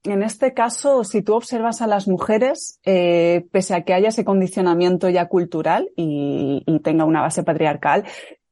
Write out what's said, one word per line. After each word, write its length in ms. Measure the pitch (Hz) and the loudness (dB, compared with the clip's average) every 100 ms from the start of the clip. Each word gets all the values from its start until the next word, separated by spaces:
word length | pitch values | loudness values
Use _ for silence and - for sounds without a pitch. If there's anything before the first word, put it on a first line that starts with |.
en 180 | - 196 | -4 -2
este 320 | 214 - 262 | -2 -2 -2
caso, 480 | 254 233 - 285 269 | 0 -2 0 2 2
si 200 | 214 214 | 2 -2
tú 120 | 202 | 0
observas 480 | 220 240 240 233 226 | 0 0 -4 -4 -2
a 60 | 226 | 0
las 180 | 208 196 | 0 0
mujeres, 720 | 185 - 220 254 330 - - | -2 0 2 2 -2 -8 -8
eh, 600 | - 190 175 170 170 175 175 | 0 2 4 4 4 2 0
pese 240 | 196 185 | -4 -2
a 80 | 180 | -4
que 100 | 165 | 0
haya 180 | 185 214 | 2 2
ese 140 | 220 | 0
condicionamiento 840 | 196 196 185 - 185 170 180 180 185 | 0 0 0 0 0 2 2 2 0
ya 180 | 180 175 | 0 0
cultural 640 | 185 170 160 156 190 381 - | 0 0 -2 0 0 -2 -4
y, 680 | 160 147 143 139 139 139 | -4 -2 -4 -2 -2 -2
y 140 | - 156 | 0 0
tenga 240 | 160 160 | 2 2
una 180 | 156 160 | 2 2
base 200 | 156 170 | 0 -2
patriarcal, 600 | 160 151 156 - 147 165 196 - - - _ | -2 0 0 0 0 0 -2 -16 -20 -20 _